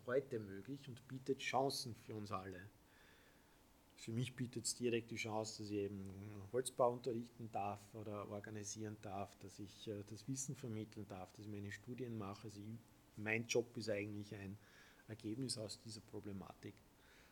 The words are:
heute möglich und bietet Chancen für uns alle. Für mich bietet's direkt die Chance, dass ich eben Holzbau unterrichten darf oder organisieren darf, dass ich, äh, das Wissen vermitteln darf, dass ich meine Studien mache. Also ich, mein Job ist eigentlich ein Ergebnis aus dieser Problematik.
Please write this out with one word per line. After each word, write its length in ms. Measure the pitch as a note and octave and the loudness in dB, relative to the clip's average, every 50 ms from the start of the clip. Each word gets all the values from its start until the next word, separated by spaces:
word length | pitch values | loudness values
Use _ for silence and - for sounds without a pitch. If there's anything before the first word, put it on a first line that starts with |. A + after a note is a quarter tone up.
| G2 | 0
heute 340 | A#2+ B2 C#3+ C#3 C#3+ B2+ A2+ | 4 4 4 4 4 0 -2
möglich 480 | G#2+ G2 F#2+ G2 G2 - C#3 C#3+ - | -2 -4 -6 -6 -6 -6 -6 -6 -6
und 200 | C3+ A#2 - - | -8 -10 -10 -8
bietet 320 | - C3 C3 C3+ - C3+ C3+ | -8 -8 -2 2 2 2 2
Chancen 540 | - - - B2 C3+ C#3 C3+ - - B2+ G#2+ | 2 4 6 6 6 6 4 2 -2 -4 -6
für 220 | - - - A2+ | -8 -8 -6 -4
uns 160 | G#2+ G#2 G2 | -4 -2 -2
alle. 380 | G2+ F#2 F#2+ G2 F#2 F2+ F#2+ G#2 - - - - - - - - - - - - - - - - - - - - - - - - - | -2 -2 -2 -4 -6 -8 -10 -12 -14 -18 -20 -20 -20 -20 -20 -20 -20 -20 -20 -20 -20 -20 -20 -20 -20 -20 -20 -20 -20 -20 -20 -20 -18
Für 160 | - - - | -10 -4 0
mich 240 | A2+ A#2 B2+ C3 - | 2 2 2 2 0
bietet's 380 | - B2+ A#2 - A#2 G#2+ - - | -2 -2 -2 -2 -2 -2 0 0
direkt 380 | - B2 A#2+ A#2 A#2 A2 - | 4 6 6 6 6 4 2
die 60 | A#2 | -2
Chance, 440 | G#2+ - A2+ G#2 G#2+ A2 G#2 - - | -2 0 2 2 2 2 0 -2 -4
dass 100 | G#2+ G2+ | -2 0
ich 60 | G#2 | 2
eben 320 | G#2 G2+ G2 G2+ G2 F#2+ F#2+ F#2+ G2 G2 G#2+ G#2 G2+ F#2+ G2 | 2 2 2 0 -4 -6 -6 -6 -6 -8 -8 -8 -8 -6 2
Holzbau 420 | - B2 B2+ - - - B2+ A#2+ A#2+ | 2 4 4 4 6 8 8 8 8
unterrichten 580 | B2 B2+ C3+ A#2 A#2 A#2+ A#2 - - A#2 A2 | 6 2 2 2 2 0 -2 -6 -8 -6 -2
darf 280 | A2+ A2 G2 G2+ G2+ G2+ - - - | 0 2 2 2 0 -2 -4 -8 -8
oder 340 | A2 G#2 G#2+ G#2 G#2 G2+ - | -6 -4 -2 -2 -2 0 -2
organisieren 680 | G#2 G#2 G2+ A2 G#2+ G#2+ G#2 G2+ - A2 G#2+ G#2+ G#2+ G#2+ - | -2 -4 -2 -4 -4 -4 -4 -4 -4 -2 -2 -4 -4 -4 -4
darf, 340 | G#2 F#2+ G2 G2 - - - | -4 -2 -2 -2 -2 -4 -10
dass 200 | - G2 - - | -12 -10 -8 -8
ich, 280 | G#2 G2 - - - A2+ | -8 -8 -8 -8 -6 -4
äh, 140 | G#2+ G2+ G2+ | -4 -4 -4
das 200 | G2+ A2 G#2+ - | -6 -8 -6 -4
Wissen 280 | - C3+ B2+ - - C3+ | -2 -2 0 0 -2 -2
vermitteln 500 | - - A#2+ A2 G#2+ A2 G#2+ - G#2+ G2+ | -2 -2 -2 -2 -2 -2 -4 -6 -8 -6
darf, 240 | F#2+ G2+ F#2 F#2 - - | -6 -6 -6 -6 -8 -8
dass 120 | - G#2 | -10 -8
ich 60 | G#2+ | -6
meine 200 | G#2 G2+ G2+ G2+ | -4 -4 -2 -4
Studien 460 | G2 G2+ G#2 B2 B2 A#2+ C3 A#2+ A2+ | -4 -6 -6 -6 -4 -4 -2 -2 -2
mache. 300 | A2 G2+ F#2+ G2+ G2+ - | -2 -2 -2 -4 -4 -8
Also 140 | A2 G2 G2+ | -8 -8 -8
ich, 180 | G2+ A2 A2+ A2+ - - - - - - - | -6 -6 -8 -8 -10 -16 -20 -20 -20 -14 -8
mein 280 | - G#2 A2 A2 A2+ A#2 | 0 4 6 6 6 6
Job 320 | A#2 - B2 A#2 - - | 6 6 6 6 6 0
ist 120 | B2 G2+ A2 | 0 2 2
eigentlich 440 | G#2 G2+ G#2 G#2+ G#2 G#2 G#2 G#2 G#2+ | 2 2 2 0 -2 -4 -4 -4 -6
ein 240 | G2+ G2 F#2+ G2 G#2 - - - - - - - - - | -6 -4 -6 -6 -8 -10 -16 -20 -20 -20 -20 -20 -16 -10
Ergebnis 500 | - A2 - - G#2+ A2 B2+ C3+ A#2+ - | -8 -8 -4 -2 0 0 2 0 0 0
aus 220 | A#2+ A2 G2+ - - | 0 -2 -4 -4 -6
dieser 200 | - A#2 G#2+ G#2+ | -8 -8 -8 -8
Problematik. 720 | - - - G#2+ G#2 G#2+ G2 G2 E2 - - - - G#2 - - - - - - - - - - - - | -8 -8 -6 -6 -4 -4 -4 -4 -6 -8 -10 -10 -10 -10 -10 -12 -18 -20 -20 -20 -20 -20 -20 -20 -20 -20